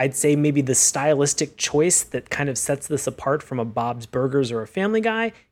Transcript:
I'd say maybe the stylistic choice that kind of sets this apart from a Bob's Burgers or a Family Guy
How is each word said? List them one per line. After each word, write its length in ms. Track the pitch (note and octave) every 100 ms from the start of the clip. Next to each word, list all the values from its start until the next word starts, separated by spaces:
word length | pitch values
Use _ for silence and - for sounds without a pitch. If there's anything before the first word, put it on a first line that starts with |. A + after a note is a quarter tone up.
I'd 140 | C3+
say 220 | - D3+ D3
maybe 240 | D3 C#3+
the 160 | C3+ B2
stylistic 800 | - C#3 D3 C#3 C#3+ - D3 -
choice 480 | - D3 E3+ F3
that 260 | - B2 -
kind 180 | - C#3+
of 80 | B2
sets 300 | - C#3+ -
this 180 | C#3+ C#3
apart 340 | C3 C3+ D3+
from 160 | - B2+
a 60 |
Bob's 420 | A2+ A#2 A#2 A#2+ A2
Burgers 460 | B2+ C3 C#3 B2
or 100 | A#2
a 60 | A2
Family 320 | - G3+ A3
Guy 320 | A3 A3 A3+ - _